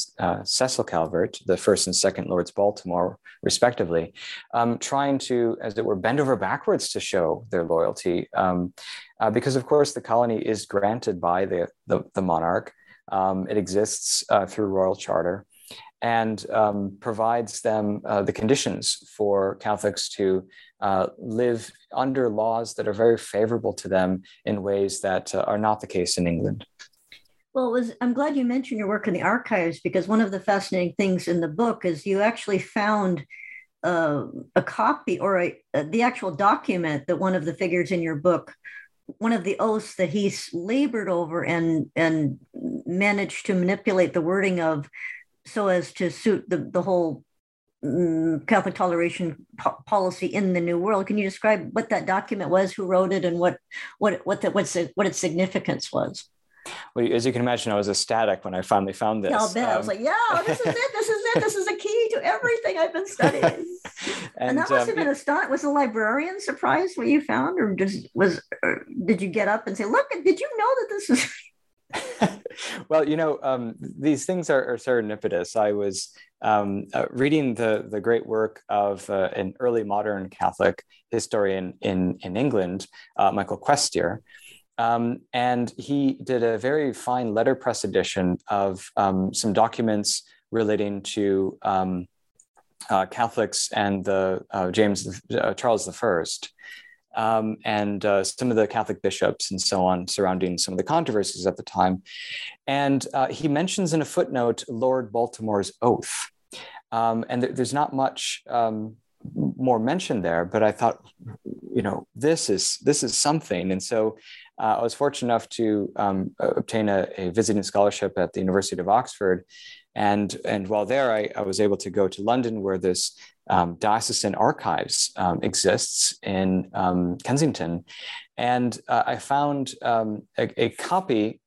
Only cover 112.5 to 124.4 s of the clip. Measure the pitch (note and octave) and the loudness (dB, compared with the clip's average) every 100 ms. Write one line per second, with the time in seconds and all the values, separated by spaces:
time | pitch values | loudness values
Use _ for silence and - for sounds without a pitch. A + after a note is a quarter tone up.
112.5 | F#2+ - - C3+ D3 B2 - D3 D#3 - | 0 0 0 0 2 0 0 2 0 0
113.5 | F#2 F#2 F#2+ - A2+ A2 G#2+ - - - | -2 0 -2 0 0 0 -2 -20 -20 -20
114.5 | - A2 A2 A#2 - C#3+ C#3 B2 A2+ - | -4 0 2 0 0 0 0 0 0 0
115.5 | - A2 G#2 G2 - G2+ F#2+ F#2+ - - | -2 2 2 0 -2 0 0 -2 -2 -2
116.5 | - - A2+ G#2 G2 - - F#2 G2 A2 | 0 -2 0 2 2 0 -4 -2 0 2
117.5 | G#2 F#2 G#2 G2+ - G2 G2 F2 F#2+ F#2 | 0 0 2 2 2 -4 0 -2 0 2
118.5 | F#2+ F#2+ F2+ F2+ A2+ B2+ - G2 F#2 - | 2 0 -4 2 2 2 -2 0 0 -2
119.5 | - - - _ - G#2 G#2 G2+ - A2 | -20 -20 -20 _ -2 2 2 0 -4 -4
120.5 | G#2 F#2+ G#2+ G#2 C3+ B2+ G#2+ G#2 - G2+ | -4 0 -2 0 0 2 0 -2 -4 -4
121.5 | F#2+ G#2 G2+ G2+ G2+ F#2 G2 G#2 B2+ A#2+ | 2 2 2 -2 0 0 0 0 2 0
122.5 | A2 G2 F#2 F#2 - - - - _ - | -2 -2 0 0 0 -4 -8 -20 _ 0
123.5 | F#2 F2 E2+ G#2+ A2 - G#2+ G#2 - | 2 2 0 0 0 0 -2 -2 2